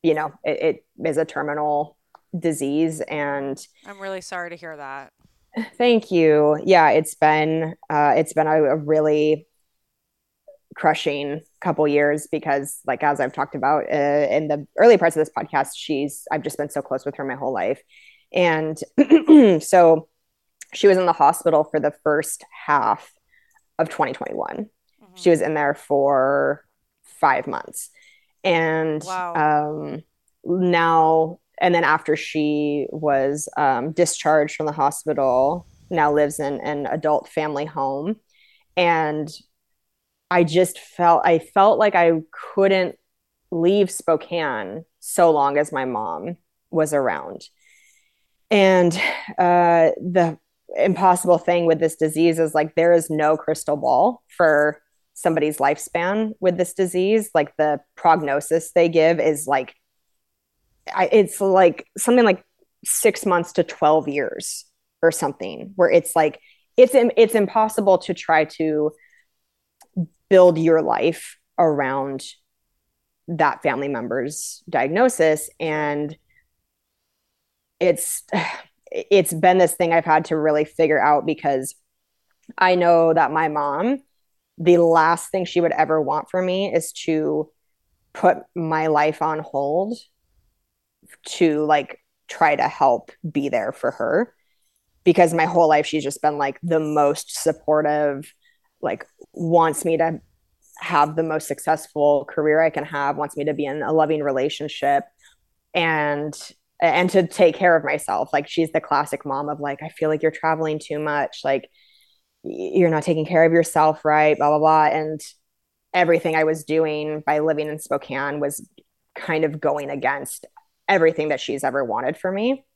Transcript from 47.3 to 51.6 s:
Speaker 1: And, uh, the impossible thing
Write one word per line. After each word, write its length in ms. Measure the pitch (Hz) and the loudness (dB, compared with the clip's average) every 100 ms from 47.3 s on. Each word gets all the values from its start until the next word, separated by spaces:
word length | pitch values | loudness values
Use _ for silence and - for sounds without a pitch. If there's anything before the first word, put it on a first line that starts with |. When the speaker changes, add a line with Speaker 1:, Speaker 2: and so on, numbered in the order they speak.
| 98 - _ _ _ _ _ _ _ _ _ _ | -16 -20 _ _ _ _ _ _ _ _ _ _
Speaker 1:
And, 440 | 214 190 185 175 170 - - - - | 4 6 6 4 2 -6 -6 -10 0
uh, 520 | 180 175 175 170 165 - | 2 4 4 4 4 0
the 400 | 180 180 165 156 _ _ - - | -2 0 0 -2 _ _ -12 -2
impossible 600 | 180 180 185 180 180 175 | 0 2 2 2 2 2
thing 280 | - 175 | 2 0